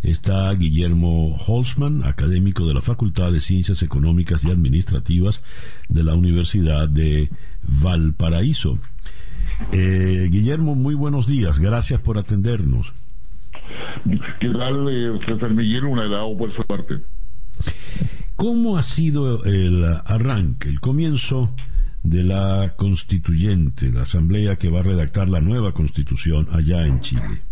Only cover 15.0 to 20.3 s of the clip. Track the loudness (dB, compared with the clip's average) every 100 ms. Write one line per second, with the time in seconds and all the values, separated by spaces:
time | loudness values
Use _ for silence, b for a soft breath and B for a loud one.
15 | -2 -2 -2 -2 0 0 0 0 0 -2
16 | -2 -2 -2 -2 -2 -2 0 0 0 0
17 | 0 0 0 0 0 0 B B B B
18 | B B B -2 0 0 0 0 0 0
19 | 0 0 0 0 2 2 4 2 2 0
20 | 0 0 0